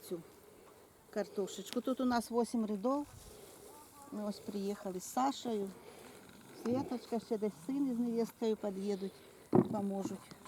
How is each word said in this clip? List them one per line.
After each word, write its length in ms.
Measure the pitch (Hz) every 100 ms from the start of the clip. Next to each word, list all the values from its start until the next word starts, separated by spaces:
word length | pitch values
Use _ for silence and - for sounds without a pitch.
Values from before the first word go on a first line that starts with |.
| -
цю 120 | 170 - - - - - - - - -
картошечку. 680 | 214 196 - 190 - 185 247
Тут 200 | 262 254
у 40 |
нас 260 | 254 240 -
вісім 360 | 233 233 240 214
рядов. 400 | 208 233 285 294 - - - - - - - - - -
Ми 120 | 208
ось 140 | 208 202
приїхали 600 | - 202 196 208 196 180
з 40 |
Сашею. 680 | - - 269 - 247 214 196 - - - - - - - - -
Світочка, 560 | 226 254 277 240 - 233
ще 180 | - 220
десь 140 | 214 - -
син 240 | 277 277
із 60 | 233
невісткою 580 | 240 226 226 - 226 214
під'їдуть, 560 | 208 190 202 196 190 - - - - - -
поможуть, 460 | 220 202 196 190 196 - -